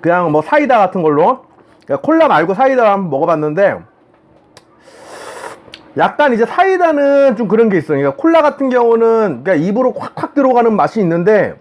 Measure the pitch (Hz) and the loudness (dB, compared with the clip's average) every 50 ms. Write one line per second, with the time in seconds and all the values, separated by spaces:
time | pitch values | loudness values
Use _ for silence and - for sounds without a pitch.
0 | - 160 170 180 180 165 147 151 202 - 294 302 294 240 220 214 202 185 - 190 | 0 0 0 0 0 0 0 -2 -2 0 0 0 2 2 2 2 2 0 0 -2
1 | 165 156 147 143 170 214 262 254 - _ _ _ _ _ _ _ _ _ 135 139 | 0 0 2 2 2 0 0 -2 -8 _ _ _ _ _ _ _ _ _ -6 -4
2 | - - 320 330 320 285 196 151 165 165 190 180 262 269 269 254 233 214 196 196 | -2 0 2 2 2 4 2 2 2 0 0 0 0 2 2 2 2 2 2 0
3 | 196 170 139 135 156 170 170 156 151 151 151 170 202 185 123 90 82 _ _ _ | -2 -4 -4 -2 0 0 -2 -2 -2 -4 -2 0 0 0 0 -4 -10 _ _ _
4 | _ _ _ _ _ _ _ _ _ _ _ - _ _ _ _ _ - - - | _ _ _ _ _ _ _ _ _ _ _ -20 _ _ _ _ _ -20 -20 -20
5 | - - - - - - - - - - - - - - - - - - - 135 | -20 -20 -20 -18 -18 -18 -16 -16 -16 -16 -16 -18 -20 -20 -20 -20 -20 -16 -4 -2
6 | 156 190 - - 294 285 240 208 233 226 - - 359 381 381 359 359 330 311 285 | -2 -2 0 0 0 0 2 0 -2 -2 0 0 0 0 2 0 0 0 0 0
7 | 285 277 277 277 277 277 226 196 240 180 202 220 233 226 190 170 147 - 151 139 | 0 2 2 2 2 2 0 0 -2 -2 2 2 2 2 2 -2 -2 -2 -2 0
8 | 143 139 139 - - 330 330 320 302 294 277 - 277 262 254 247 240 233 226 226 | 0 -2 -4 0 -2 2 2 4 2 2 -2 -2 -4 -2 0 0 2 2 2 2
9 | 226 226 226 226 220 196 147 117 131 180 190 147 156 190 208 233 262 254 - - | 2 2 2 2 0 -2 -4 -6 -2 -2 0 0 0 -2 -2 0 -2 -2 -2 -4
10 | - - - - - - - 285 277 262 247 240 233 233 220 196 143 147 - 226 | -12 -12 -10 -10 -10 -6 -2 0 0 2 2 2 2 2 2 0 -2 -2 0 -2
11 | 202 170 165 170 175 202 220 208 160 101 80 - | -2 0 0 0 2 2 2 2 0 -2 -4 -12